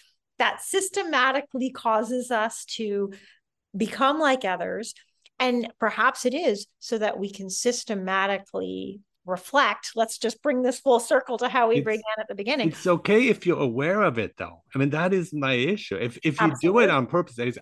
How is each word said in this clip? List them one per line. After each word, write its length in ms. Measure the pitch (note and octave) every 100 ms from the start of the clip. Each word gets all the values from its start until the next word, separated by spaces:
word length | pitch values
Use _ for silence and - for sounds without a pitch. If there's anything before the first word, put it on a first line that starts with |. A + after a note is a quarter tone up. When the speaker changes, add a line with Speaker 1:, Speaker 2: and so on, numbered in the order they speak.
| _ _ _ -
Speaker 1:
that 240 | A3+ -
systematically 1080 | - F#4+ F#4+ G4+ F4 C#4 C4+ C4+ C#4+ B3+ B3+
causes 600 | - A#3 A3 A3+ B3+ A#3+
us 340 | A#3 A3+ -
to 480 | - - A3 G3+ G3 G3 - _ _ _ _ F#3+
become 420 | G#3 - C4 D#4
like 260 | D4 C4
others? 500 | G3 F3+ F#3 F#3 A3 - _ _ _ -
And 320 | B3+ A#3+ A#3 -
perhaps 460 | A3 - A#3+ -
it 80 | B3
is 340 | C#4 D#4+ G3+ - _
so 180 | - A3+
that 200 | G#3 -
we 120 | G3
can 200 | G3 F#3+ - A#3+ A#3+ - G3+ F#3
systematically 880 | F#3+ G3 G3 G3 G3 F#3+ F#3 G3 G3+ _ _ F3+
reflect. 680 | F3+ - C#4 A#3 G#3+ - A3+
Let's 220 | A3 -
just 240 | A3 -
bring 200 | D4 B3+
this 160 | B3+ B3+
full 220 | C#4 A#3+
circle 380 | A#3 C#4 C4 A3+
to 100 | B3
how 200 | B3+ A3+
we 80 | A#3+
Speaker 2:
It's, 80 | A3+
Speaker 1:
began 160 | G#3+ G#3+ A3
at 100 | G#3+
the 60 |
beginning. 340 | G3 G3+ C#4+ F3+
Speaker 2:
it's 180 | - F#3
okay 420 | E3+ F#3 A3 B3
if 180 | - -
you're 120 | D3
aware 420 | C#3 A#2 D3+ G3+
of 160 | F#3 A2+
it, 160 | F#2+ -
though. 260 | E2+ E2+ _
I 40 | C3
mean, 120 | C#3+
that 220 | D3+ F3+
is 180 | F#3+ F3
my 220 | D3+ C3+
issue. 420 | B2 B2+ - - F#2+
If, 220 | A#2 -
if 160 | D#3+ C3
you 80 | D#3+ B2+
do 180 | E3+ A3
it 60 |
Speaker 1:
Absolutely. 40 | G3
Speaker 2:
on 160 | C#3+ A#2+
purpose, 300 | F3 E3+ A#2+
that 120 | A#2+
is, 100 | A#2